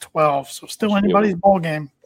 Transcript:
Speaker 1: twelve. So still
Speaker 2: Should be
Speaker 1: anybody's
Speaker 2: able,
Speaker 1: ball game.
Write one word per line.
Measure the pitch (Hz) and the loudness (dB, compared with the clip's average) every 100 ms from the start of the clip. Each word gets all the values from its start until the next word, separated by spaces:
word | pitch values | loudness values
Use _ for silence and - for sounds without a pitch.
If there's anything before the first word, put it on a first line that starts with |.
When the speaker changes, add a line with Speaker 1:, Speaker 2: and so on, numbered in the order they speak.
Speaker 1:
twelve. | - 170 151 139 135 | -8 0 0 0 -4
So | - - | -14 -16
still | - 214 | -4 0
Speaker 2:
Should | 202 | 0
be | 202 | 2
Speaker 1:
anybody's | 190 214 | 2 0
Speaker 2:
able, | 175 | 2
Speaker 1:
ball | 196 190 | 2 2
game. | 165 151 147 _ | 0 -6 -8 _